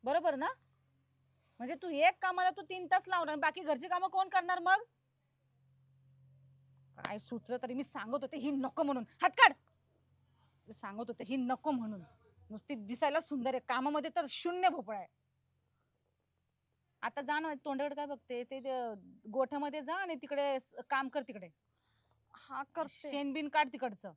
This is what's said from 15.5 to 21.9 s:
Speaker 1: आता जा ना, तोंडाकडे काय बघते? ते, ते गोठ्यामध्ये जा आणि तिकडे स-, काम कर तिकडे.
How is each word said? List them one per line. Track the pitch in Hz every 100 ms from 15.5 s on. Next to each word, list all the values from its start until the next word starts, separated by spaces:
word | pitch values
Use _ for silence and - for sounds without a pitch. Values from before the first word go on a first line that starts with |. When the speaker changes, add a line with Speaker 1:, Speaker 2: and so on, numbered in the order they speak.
| _ _ _ _ _ _ _ _ _ _ _ _ _ _ _
Speaker 1:
आता | 233 285
जा | 269 294
ना, | 320 294
तोंडाकडे | - 269 285
काय | 277 294
बघते? | 277 _ 240
ते, | 240 269
ते | 254 262 240 208 175 - 208
गोठ्यामध्ये | 220 262 294 294 302
जा | 269
आणि | 349 381
तिकडे | 311 285 285 285 269
स-, | - - 240
काम | 269 269
कर | 294
तिकडे. | - - 160 _ _ _ _